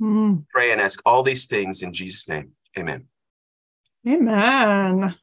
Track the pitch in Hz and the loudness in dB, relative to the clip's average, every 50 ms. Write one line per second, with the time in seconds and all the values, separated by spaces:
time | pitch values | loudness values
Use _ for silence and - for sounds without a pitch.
0 | 220 214 214 220 214 208 190 151 147 - - 123 120 120 110 104 98 95 - - | -2 0 2 2 2 2 0 0 -2 -2 -2 0 2 2 2 2 0 -2 -2 0
1 | - - 123 131 131 135 127 127 - - 117 104 95 95 92 - 92 90 82 90 | 2 2 4 4 4 2 0 -2 -4 -2 -2 -2 -2 -4 -6 -8 -10 -8 -8 -10
2 | 92 90 - - - 82 78 73 - - _ _ _ _ - 92 82 80 69 65 | -10 -10 -10 -12 -10 -8 -10 -10 -10 -12 _ _ _ _ -12 -10 -8 -8 -8 -10
3 | - _ _ _ _ _ _ _ _ _ _ _ _ _ _ _ _ _ _ _ | -14 _ _ _ _ _ _ _ _ _ _ _ _ _ _ _ _ _ _ _
4 | - 240 285 349 247 226 220 202 214 254 269 269 226 214 202 196 196 185 185 190 | -2 0 0 2 2 2 2 2 2 2 2 4 4 2 2 2 2 2 2 0
5 | 196 185 175 - | 0 -2 -4 -8